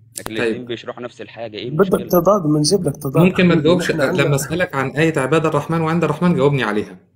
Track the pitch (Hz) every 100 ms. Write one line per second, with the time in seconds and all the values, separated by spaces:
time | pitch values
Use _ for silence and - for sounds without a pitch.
0 | _ - - 110 117 113 123 117 117 120
1 | 120 - 104 110 113 104 117 151 190 180
2 | 117 180 170 208 151 151 151 190 160 -
3 | 139 135 185 185 180 160 147 175 - 156
4 | 135 180 143 139 - 170 180 139 131 135
5 | 165 151 131 160 156 147 143 165 160 170
6 | 156 147 180 147 143 139 110 104 95 92
7 | _